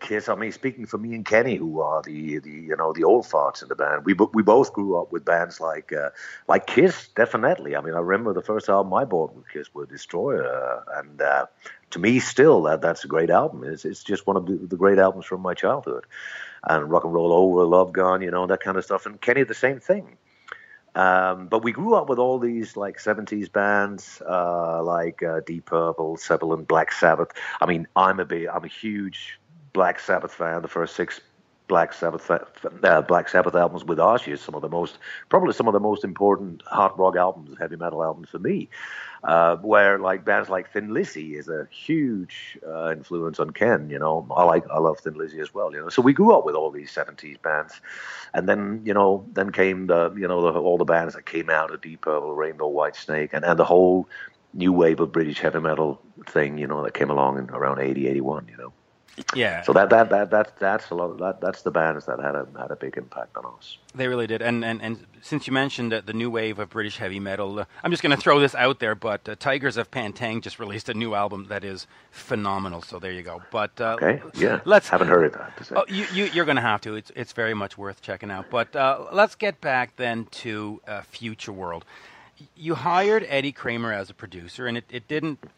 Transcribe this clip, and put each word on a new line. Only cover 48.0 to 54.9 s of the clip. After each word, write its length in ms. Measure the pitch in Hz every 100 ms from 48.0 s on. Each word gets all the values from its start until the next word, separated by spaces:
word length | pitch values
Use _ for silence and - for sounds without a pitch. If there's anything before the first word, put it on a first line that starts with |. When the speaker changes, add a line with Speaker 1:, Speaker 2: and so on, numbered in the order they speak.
| - - -
Speaker 1:
and 140 | - 90
then, 340 | 104 101 110
you 80 | 110
know, 320 | 101 98 98 -
then 200 | - 98
came 340 | 95 95 92 92
the, 260 | 85 85 98
you 100 | 92
know, 260 | 87 85
the, 60 | 82
all 180 | 85 87
the 80 |
bands 300 | 80 85 82
that 100 | 76
came 260 | - 80 80
out 220 | 78 80
of 80 | 80
Deep 200 | 82 80
Purple, 340 | - 76 73
Rainbow, 340 | 76 78 76 76
Whitesnake, 640 | 73 76 - - 78 76
and, 120 | 73
and 120 | 82 82
the 40 |
whole 440 | 82 87 92 92 87 - - _ _
new 180 | - 90
wave 260 | 87 82